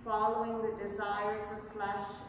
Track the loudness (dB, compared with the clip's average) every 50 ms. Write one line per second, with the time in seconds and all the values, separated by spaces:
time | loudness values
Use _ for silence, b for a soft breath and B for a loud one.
0 | -2 0 2 4 6 4 4 4 2 2 2 0 0 0 0 -2 -4 -4 -2 -2
1 | 0 0 0 2 2 2 0 0 -2 -4 -6 -8 -8 -8 -6 -4 -2 -2 0 -2
2 | -2 -4 -6 -8 -8